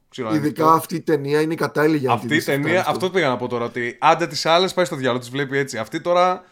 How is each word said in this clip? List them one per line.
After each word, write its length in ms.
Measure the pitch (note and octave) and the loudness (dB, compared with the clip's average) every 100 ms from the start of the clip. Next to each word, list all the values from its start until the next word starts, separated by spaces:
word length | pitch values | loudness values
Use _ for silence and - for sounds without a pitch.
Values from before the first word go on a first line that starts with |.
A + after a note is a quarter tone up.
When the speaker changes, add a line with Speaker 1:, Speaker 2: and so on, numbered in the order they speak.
| _ | _
Speaker 1:
ξυλοανοιχτό. 380 | - A2+ D3+ D3 | -8 -2 -2 -2
Speaker 2:
Ειδικά 260 | C3+ D#3 | 2 4
αυτή 220 | D#3+ - | 4 2
η 60 | E3 | -6
ταινία 400 | D#3 D3 C#3 D3+ | 0 -2 0 0
είναι 120 | D#3+ | 0
η 40 | E3 | -2
κατάλληλη 400 | C#3+ D3 D#3 D#3 | -2 0 2 2
για 120 | B2+ | 2
να 60 | |
τη 60 | A#2 | 0
Speaker 1:
Αυτή 120 | A2+ | 0
η 20 | A#2+ | -2
Speaker 2:
δεις 80 | |
Speaker 1:
ταινία, 220 | - C#3 D3+ | 0 0 0
Speaker 2:
ευχάριστο. 220 | F3+ D3+ | 0 0
Speaker 1:
αυτό 200 | C3 F#3 | -2 -2
πήγα 180 | F#3 D3 | 0 0
να 80 | B2 | 0
πω 120 | B2 | -4
τώρα, 160 | A#2+ | -4
ότι 320 | A#2 B2 A#2+ - | -4 -6 -8 0
άντε 260 | C#3+ D#3+ E3+ | 2 2 0
τις 200 | D3 D#3+ | -2 2
άλλες 280 | E3+ F#3 | 2 2
πάει 100 | F3+ | 0
στο 120 | F3 D3+ | -2 0
διάλογο, 220 | B2+ B2 | 0 0
τις 120 | A#2+ | -2
βλέπει 260 | C3+ C#3 C#3 | -6 -2 -2
έτσι. 200 | C#3 A2+ | -2 -6
Αυτή 220 | A2 D#3+ | -6 -4
τώρα, 440 | E3+ F3 F3+ F#3+ - | 0 4 4 0 -8